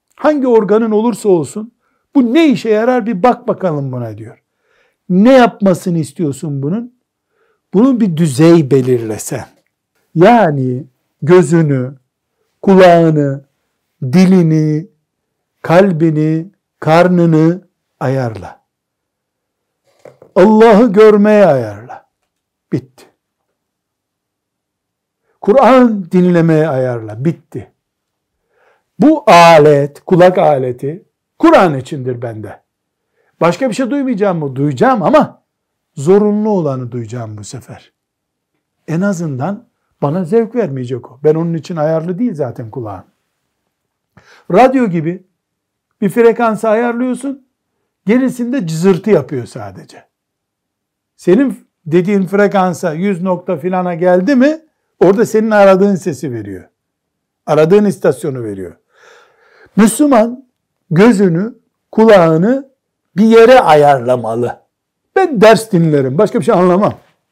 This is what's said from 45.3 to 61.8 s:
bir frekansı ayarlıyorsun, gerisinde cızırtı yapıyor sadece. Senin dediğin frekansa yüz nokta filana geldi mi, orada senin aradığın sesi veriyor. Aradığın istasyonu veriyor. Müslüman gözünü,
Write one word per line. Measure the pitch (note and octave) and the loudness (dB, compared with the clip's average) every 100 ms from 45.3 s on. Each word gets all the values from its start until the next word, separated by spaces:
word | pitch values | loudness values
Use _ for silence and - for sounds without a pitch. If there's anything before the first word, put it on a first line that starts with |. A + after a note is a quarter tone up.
| _ _ _ _ _ _ - | _ _ _ _ _ _ -6
bir | G3 | -4
frekansı | A#3+ A3+ G#3+ A#3 G#3 A3+ | 2 2 2 -2 -2 -2
ayarlıyorsun, | G#3+ A#3+ A#3 B3+ B3 C#4 C4+ _ _ _ _ _ _ F#3 | -2 -2 -4 -6 -6 -10 -12 _ _ _ _ _ _ -2
gerisinde | B3 C4 B3+ A#3+ C4+ E3 | 0 0 -4 -6 -6 -6
cızırtı | D#3+ F#3+ E3 G#3+ | -2 0 0 0
yapıyor | F3 C3 C3 A2 | -2 -2 -10 -10
sadece. | B2+ G2+ F#2+ - - _ _ _ _ _ _ _ _ _ _ _ _ | -14 -16 -18 -20 -20 _ _ _ _ _ _ _ _ _ _ _ _
Senin | F3+ G#3 C4+ - _ _ D3+ | 0 0 0 -6 _ _ -4
dediğin | E3+ F3+ G3+ E3+ | -2 0 -2 -2
frekansa | G3 G3+ G3+ F#3 D#3 F3+ | -2 0 0 -2 -4 -6
yüz | D#3 G3+ F3 | -4 -4 -4
nokta | F#3 F3 - E3 | -4 -6 -6 -8
filana | F3 F#3 F3+ | -4 -4 -6
geldi | E3+ F3+ F3+ F#3+ | -2 0 0 2
mi, | C4 C#4 D#4+ _ _ _ - | 2 0 -2 _ _ _ 0
orada | G3+ G3+ F#3+ | 2 2 0
senin | A3 A3 | 0 0
aradığın | G#3 G3 F#3+ G3+ | 4 4 4 2
sesi | F#3+ F#3 C3 D3 | -2 -6 -8 -10
veriyor. | A#2 G2 F2+ F2+ _ _ _ _ _ _ _ - | -10 -12 -16 -18 _ _ _ _ _ _ _ -2
Aradığın | D3+ D#3+ G#3 | 0 4 2
istasyonu | G#3 - F3 - D#3+ C3 | 2 -2 -4 -4 -8 -10
veriyor. | A2 F#2+ F2+ - _ _ _ _ _ _ _ _ _ - | -12 -12 -14 -18 _ _ _ _ _ _ _ _ _ 0
Müslüman | A3 - D4 A#3+ A#3 B3 _ _ _ _ - | 0 2 0 2 0 -6 _ _ _ _ -6
gözünü, | D#3+ A#3 G3 F#3+ E3 A3 - _ _ | 2 2 4 0 0 -6 -10 _ _